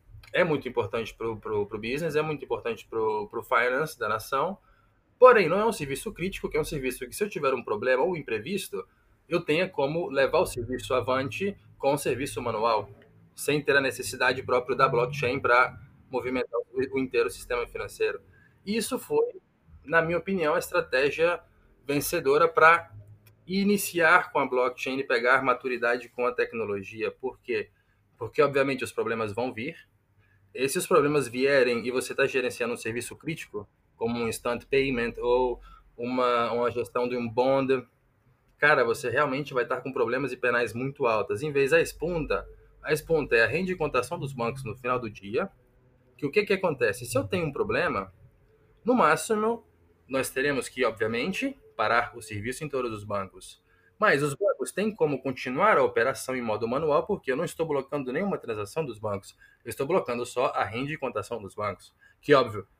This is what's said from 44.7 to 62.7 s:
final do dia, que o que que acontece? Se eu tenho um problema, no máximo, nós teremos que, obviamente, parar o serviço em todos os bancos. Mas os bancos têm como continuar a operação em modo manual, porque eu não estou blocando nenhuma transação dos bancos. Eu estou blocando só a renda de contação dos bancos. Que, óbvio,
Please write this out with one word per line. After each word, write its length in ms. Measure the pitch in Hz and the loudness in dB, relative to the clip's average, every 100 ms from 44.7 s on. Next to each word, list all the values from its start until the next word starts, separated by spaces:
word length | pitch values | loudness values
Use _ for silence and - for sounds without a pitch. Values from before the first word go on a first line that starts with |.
| 101 | -8
final 240 | 123 127 | -4 -2
do 100 | 113 | -4
dia, 400 | - 98 120 190 _ _ _ _ _ _ _ | -12 -6 -4 -4 _ _ _ _ _ _ _
que 80 | 143 | -2
o 60 | |
que 140 | 208 202 | 0 0
que 80 | |
acontece? 520 | 190 185 139 113 - 120 | 0 0 2 0 0 -4
Se 120 | 262 | -4
eu 80 | 277 | -2
tenho 200 | 185 160 | -2 -2
um 60 | |
problema, 600 | 131 101 117 170 110 95 - - _ _ _ _ _ | 0 0 2 0 -2 -6 -14 -20 _ _ _ _ _
no 120 | 208 247 | 2 6
máximo, 680 | 160 156 - 214 214 233 _ _ _ _ _ | 6 4 2 0 0 -2 _ _ _ _ _
nós 220 | 131 123 | -4 -2
teremos 400 | - 139 135 - | 0 0 0 -4
que, 160 | - 120 | 0 0
obviamente, 720 | - 110 117 156 190 269 - - - | 2 -2 0 -2 -2 -4 -6 -16 -2
parar 420 | 110 117 - 117 | 2 2 0 -10
o 40 | |
serviço 420 | - 104 110 127 | -10 -8 -6 -8
em 60 | 151 | -6
todos 220 | 135 120 | -4 -4
os 120 | 110 | -6
bancos. 580 | 104 101 95 92 - - _ _ _ _ | -4 -6 -6 -12 -20 -20 _ _ _ _
Mas 240 | 214 151 | 2 4
os 100 | 147 | 2
bancos 380 | 139 202 - 127 | 0 -2 -2 -4
têm 220 | - 214 | -2 -4
como 280 | 208 156 135 | 0 0 0
continuar 560 | 135 127 127 131 208 175 | -4 -6 -6 2 4 6
a 60 | |
operação 520 | 127 117 120 127 - 127 | 4 2 0 0 -6 -4
em 60 | |
modo 260 | 117 107 113 | -2 -2 -2
manual, 380 | 131 160 147 - | -2 2 0 0
porque 260 | 196 - | -4 -2
eu 40 | 127 | -2
não 100 | 170 | -4
estou 200 | - 160 | -4 -2
blocando 460 | 143 131 143 127 | -2 -4 -6 -4
nenhuma 260 | 131 202 143 | -4 -2 -4
transação 480 | - 107 101 - 151 | -6 -6 -6 -4 -6
dos 140 | 104 | -6
bancos. 380 | 107 98 - _ - _ | -4 -6 -8 _ -20 _
Eu 60 | 120 | -12
estou 180 | - 139 | -6 0
blocando 380 | 185 - 120 123 | 0 0 -4 -4
só 220 | - 135 | -2 0
a 160 | 143 | 0
renda 240 | 107 113 139 | -4 -4 -6
de 100 | 156 | -6
contação 440 | 127 110 98 117 | -6 -6 -6 -10
dos 140 | 98 - | -10 -6
bancos. 380 | 104 95 - _ _ _ | -6 -6 -14 _ _ _
Que, 120 | - | 4
óbvio, 340 | 143 117 104 - | 4 4 -4 -12